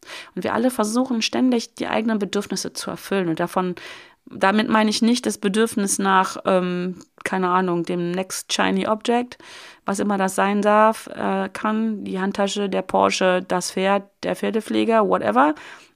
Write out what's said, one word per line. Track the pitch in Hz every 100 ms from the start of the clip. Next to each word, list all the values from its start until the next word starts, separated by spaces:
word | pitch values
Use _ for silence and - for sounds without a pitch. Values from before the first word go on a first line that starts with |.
| - - -
Und | -
wir | 208
alle | 208 247
versuchen | 254 208 233 262 233
ständig, | - - 254 240 -
die | - -
eigenen | - 226 220
Bedürfnisse | 196 202 202 190 -
zu | - -
erfüllen. | - - - 170
Und | 160
davon, | 175 - 180 175 - - - _ -
damit | - 190 208 214
meine | 220 214
ich | 214
nicht | 226 247 226
das | 208
Bedürfnis | 208 202 226 - 196 -
nach, | 196 190 190 -
ähm, | - 185 180 180 180 180 - -
keine | - 190 185
Ahnung, | 180 185 175
dem | 165 180 175
Next | 180 190 - -
Shiny | - 190 190 185
Object, | 220 - 240 247 - - - - - -
was | 196
immer | 202 202
das | 190
sein | 190 196 202
darf, | 208 208 220 220 -
äh, | - 202 190 190
kann, | - 214 214 226 208
die | 196 190
Handtasche, | 190 196 202 202 202
der | 190
Porsche, | 190 190 196 196 185 180 180
das | 185 -
Pferd, | - 190 202 196 _
der | 180 180
Pferdepfleger, | 202 214 - 220 220 226 196
whatever. | 185 - 220 294 302 - - -